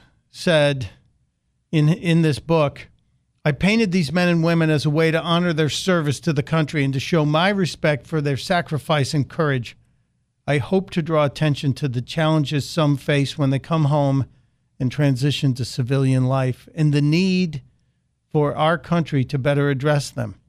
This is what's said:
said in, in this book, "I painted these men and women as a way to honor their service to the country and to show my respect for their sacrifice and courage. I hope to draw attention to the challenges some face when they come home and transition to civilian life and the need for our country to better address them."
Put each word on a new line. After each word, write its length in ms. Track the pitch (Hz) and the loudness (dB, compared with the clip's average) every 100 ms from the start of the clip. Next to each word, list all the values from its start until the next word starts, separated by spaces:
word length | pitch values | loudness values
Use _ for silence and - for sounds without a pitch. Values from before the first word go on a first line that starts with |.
| _ _ _ | _ _ _
said 600 | - 185 156 143 135 104 - _ _ _ _ _ _ _ | -6 0 2 2 0 -6 -12 _ _ _ _ _ _ _
in, 160 | 160 151 | 2 2
in 340 | - 175 165 | 2 2 2
this 180 | 160 135 | 2 0
book, 500 | 160 165 143 - - _ _ _ _ _ 151 | -2 0 0 -4 -18 _ _ _ _ _ -4
"I 80 | |
painted 400 | 139 185 226 214 | 0 2 2 2
these 180 | 185 139 | 0 0
men 160 | 175 175 | 2 2
and 160 | 170 | 2
women 260 | 165 165 156 | 2 2 2
as 160 | 151 156 | 2 0
a 40 | |
way 200 | 151 160 | 2 2
to 120 | 160 | 0
honor 320 | 160 170 175 | 0 0 0
their 160 | 160 147 | 0 -2
service 500 | - 190 175 147 - | -2 0 0 0 -2
to 120 | 170 | -2
the 100 | 147 | -2
country 400 | 131 160 151 156 | 0 -2 0 0
and 100 | 135 135 | 0 -2
to 40 | |
show 240 | - 165 | 0 0
my 240 | 151 156 190 | 2 2 2
respect 600 | 196 170 - 160 147 - | 0 -2 -2 -2 -2 -4
for 120 | 160 | -4
their 160 | 143 135 | -2 -4
sacrifice 800 | - 175 - 147 - 151 127 | -2 -2 -2 -6 -2 0 0
and 160 | 151 123 | -2 -2
courage. 480 | - 151 131 107 - _ _ _ _ _ _ - | -2 -2 -2 -6 -14 _ _ _ _ _ _ -2
I 120 | 143 | -2
hope 320 | - 196 190 | 0 -2 0
to 100 | 175 | -4
draw 220 | 156 156 | 0 0
attention 500 | 143 - 156 135 143 - | 0 0 0 0 -2 -2
to 120 | 147 | -4
the 140 | 120 | -4
challenges 680 | 117 170 156 156 131 151 - | -6 -2 0 2 0 -4 -4
some 280 | 170 147 139 | 0 0 0
face 400 | - 143 139 - | 0 0 0 -2
when 140 | 135 | -2
they 80 | 135 | -2
come 260 | - 160 143 | -2 0 2
home 400 | 151 139 135 131 _ _ _ _ - | 2 2 0 -2 _ _ _ _ -6
and 100 | 127 | -4
transition 640 | 147 143 123 147 135 139 | 0 0 2 0 0 -2
to 100 | 123 | -2
civilian 640 | 117 - 120 139 135 131 127 | -6 -6 -2 0 2 2 0
life 420 | 135 131 123 - 165 | 0 -2 -6 -10 -2
and 180 | 151 | 2
the 80 | 143 | 2
need 600 | 147 165 190 185 180 147 - _ _ _ _ _ _ | 2 2 2 0 -2 -6 -14 _ _ _ _ _ _
for 240 | 156 147 143 | -2 0 0
our 220 | 156 170 | 0 0
country 460 | - 170 151 139 | -2 -2 0 -2
to 140 | 127 139 | -2 -2
better 320 | 143 143 143 | 0 0 0
address 400 | 135 151 147 - | 0 0 0 -2
them." 260 | 127 110 92 | -8 -10 -10